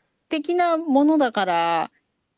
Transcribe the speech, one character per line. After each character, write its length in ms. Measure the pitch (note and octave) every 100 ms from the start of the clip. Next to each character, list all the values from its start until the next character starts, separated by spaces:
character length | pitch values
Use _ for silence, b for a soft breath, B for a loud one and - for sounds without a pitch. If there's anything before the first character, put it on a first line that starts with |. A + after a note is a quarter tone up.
| _ _ _
的 260 | D#4+ D4+ F4
な 220 | F4 E4
も 260 | E4 C4+
の 140 | D4 D#4
だ 140 | C4
か 140 | G#3+ F#3
ら、 460 | E3+ E3+ E3+ D#3 _ _ _ _